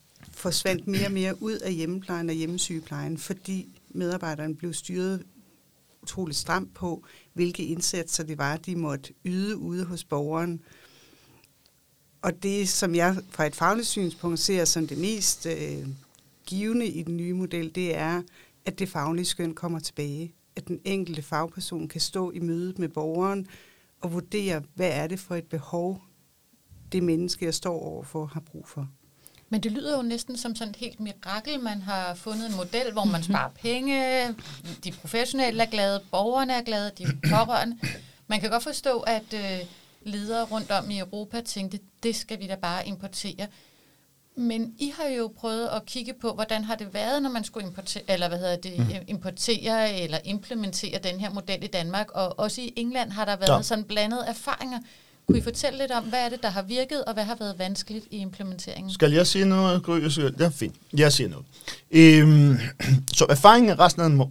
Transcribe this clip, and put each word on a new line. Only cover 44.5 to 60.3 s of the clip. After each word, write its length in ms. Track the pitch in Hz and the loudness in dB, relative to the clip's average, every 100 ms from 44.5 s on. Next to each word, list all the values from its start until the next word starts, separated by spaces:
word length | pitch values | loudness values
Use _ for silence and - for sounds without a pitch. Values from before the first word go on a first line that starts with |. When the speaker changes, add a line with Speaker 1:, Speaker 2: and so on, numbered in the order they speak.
| 226 226 - | -2 -4 -6
Speaker 2:
I 140 | 285 285 | -6 -4
har 100 | 302 | -4
jo 260 | 247 226 - | -2 -4 -6
prøvet 300 | 226 226 233 | -6 -4 -4
at 180 | 214 - | -6 -6
kigge 280 | 254 233 - | -10 -10 -6
på, 120 | 226 | -6
hvordan 300 | 202 214 220 | -4 -4 -2
har 120 | 214 220 | -2 -6
det 180 | 202 | -6
været, 300 | 190 214 285 | -6 -2 0
når 60 | 269 | -2
man 140 | 233 | -4
skulle 240 | 208 220 190 | -6 -8 -10
importe-, 320 | 180 185 - - | -10 -10 -8 -2
eller 200 | 185 175 | 0 0
hvad 100 | 175 | -2
hedder 160 | 180 175 | -2 -4
det, 240 | 185 180 | -4 -2
Speaker 3:
Mm. 60 | 117 196 - | -2 -2 -6
Speaker 2:
importere 920 | 185 190 185 - 220 - 226 214 190 | -8 -6 -4 -2 0 0 0 0 0
eller 160 | 165 156 - | -4 -4 -4
implementere 760 | 202 - 233 202 175 196 190 | -8 -6 -6 -4 -6 -6 -6
den 160 | 185 185 | -6 -6
her 100 | 202 | -6
model 340 | 196 185 180 | -6 -6 -6
i 40 | 202 | -4
Danmark, 440 | 180 165 190 208 | -4 -2 -4 -4
og 280 | - 185 - | -2 -4 -2
også 220 | 214 226 | -4 -4
i 120 | 247 233 | -8 -6
England 360 | 240 254 233 | -4 -2 -4
har 140 | 202 208 | -4 -2
der 100 | 196 | 4
været 220 | 190 135 | 6 6
Speaker 3:
Ja. 40 | |
Speaker 2:
sådan 220 | 139 214 | 4 -4
blandede 420 | 208 208 214 240 233 | -2 0 0 0 -4
erfaringer. 540 | 226 - - 262 240 240 - - _ - | -6 -4 -6 -6 -8 -12 -20 -20 _ 2
Kunne 100 | 233 | 2
I 40 | |
fortælle 380 | 233 233 285 262 | 2 -2 -4 -2
lidt 120 | 269 | -2
om, 120 | 240 | -2
hvad 160 | 220 247 240 | -2 -2 -2
er 40 | |
det, 140 | 240 | -2
der 60 | 220 | -4
har 120 | 190 | -4
virket, 440 | 190 247 262 294 226 | -4 -2 -2 -2 -4
og 80 | |
hvad 100 | 214 | -4
har 120 | 208 233 | -4 -4
været 200 | 208 180 | -6 -4
vanskeligt 460 | 185 196 - 220 214 | -4 -4 -6 -10 -10
i 60 | 208 | -8
implementeringen? 760 | 190 185 196 185 - - 190 | -8 -8 -10 -10 -10 -10 -8
Speaker 3:
Skal 180 | 190 151 | 4 6
jeg 160 | 151 180 | 8 6
sige 180 | 190 190 | 6 6
noget, 380 | 190 190 180 | 6 6 4
Gry? 260 | - 170 151 | 2 2 2
Skal, 260 | 147 139 | 2 0